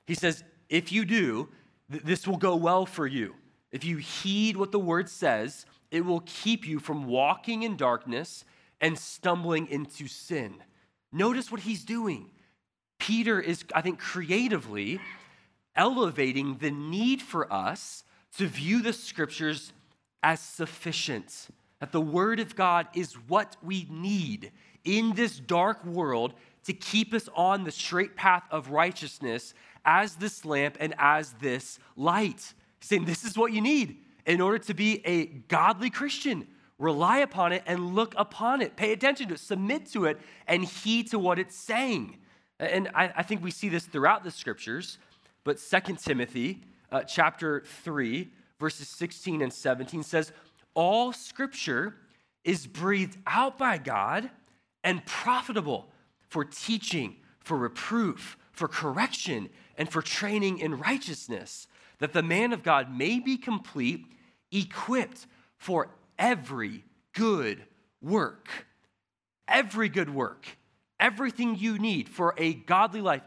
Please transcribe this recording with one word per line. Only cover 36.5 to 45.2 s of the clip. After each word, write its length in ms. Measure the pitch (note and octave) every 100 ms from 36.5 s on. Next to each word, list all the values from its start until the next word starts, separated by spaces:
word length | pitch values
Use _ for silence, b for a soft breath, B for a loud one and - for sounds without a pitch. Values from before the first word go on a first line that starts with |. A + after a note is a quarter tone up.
| B B B
rely 400 | D#3+ D3 F3+ C4
upon 340 | C#4 F#3 F3
it 100 | F#3 -
and 280 | F3+ F3+
look 200 | G3 A3+ -
upon 460 | G#3 - A3+ C4+
it. 140 | F#3+ -
Pay 160 | G#3+
attention 360 | A3 C4+ C#4 A3
to 60 |
it, 60 | D#3+
submit 460 | - F#3+ G3+ D4+ -
to 120 | A3
it, 140 | D#3+ - B B B
and 180 | F3+
heed 460 | F3+ - G#3+ A#3 A3+
to 80 | A3
what 200 | F3+ F3
it's 180 | F#3 -
saying. 600 | - A3+ C4 F3+ G2+ - b b b b
And 280 | D#3+ F#3+ F#3+
I, 180 | - F3+ E3
I 60 |
think 200 | F3 G#3
we 80 | F3
see 180 | - G3+
this 180 | E3 -
throughout 380 | D3 D3+ G#3+
the 60 | F3+
scriptures, 680 | - B2 G#2 A2 C#3 - - b b